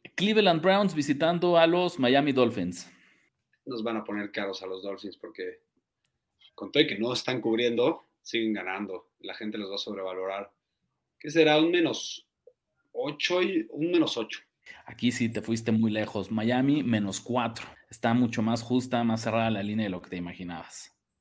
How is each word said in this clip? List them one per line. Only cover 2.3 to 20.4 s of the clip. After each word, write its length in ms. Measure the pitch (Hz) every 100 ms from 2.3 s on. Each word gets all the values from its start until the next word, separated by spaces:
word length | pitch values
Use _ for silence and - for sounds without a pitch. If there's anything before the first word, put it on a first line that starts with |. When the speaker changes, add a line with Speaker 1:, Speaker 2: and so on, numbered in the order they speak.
Speaker 1:
Dolphins. 580 | 127 117 110 90 87 - - _ _ _ _ _ _ -
Speaker 2:
Nos 160 | 120
van 140 | 113 110
a 80 |
poner 260 | 107 104 101
caros 320 | 110 98 92
a 40 | 95
los 180 | 95
Dolphins 320 | 98 95 101 -
porque 460 | - - 90 - _ _ _ _ _ _ _ _ _
con 160 | - 98
todo 120 | 143
y 40 | 160
que 120 | 98
no 140 | 120
están 280 | 123 - 123
cubriendo, 640 | 113 113 120 117 135 165 _ _
siguen 300 | - 117 110
ganando. 580 | 101 90 95 98 90 _ _
La 160 | 95
gente 240 | 92 107 107
los 120 | 98
va 60 | 98
a 20 |
sobrevalorar. 760 | - 98 95 92 95 98 101 _ _ _ _ _ _ _
¿Qué 120 | 151
será? 280 | 160 151 151
Un 140 | 165
menos 560 | 175 151 110 - - _ _ - _ _ _ _
ocho 500 | 117 143 147 - 180
y, 240 | 190 175 -
un 200 | 143 170
menos 260 | 175 131 117
ocho. 240 | 107 - _ _ - -
Speaker 1:
Aquí 260 | - 113 120
sí 180 | 120 113
te 140 | 110
fuiste 300 | 113 113 113
muy 180 | 110 113
lejos. 400 | 107 104 104 95
Miami, 540 | 110 113 127 139 147
menos 360 | 120 110 101 95
cuatro. 460 | - 120 117 113 - - _
Está 220 | - 117
mucho 300 | 120 117 113
más 200 | 110 117
justa, 400 | 113 123 123 120
más 200 | 117 113
cerrada 280 | 113 113 113
la 120 | 104
línea 220 | 104 107
de 60 | 104
lo 120 | 90
que 80 | -
te 60 | 90
imaginabas. 800 | 90 87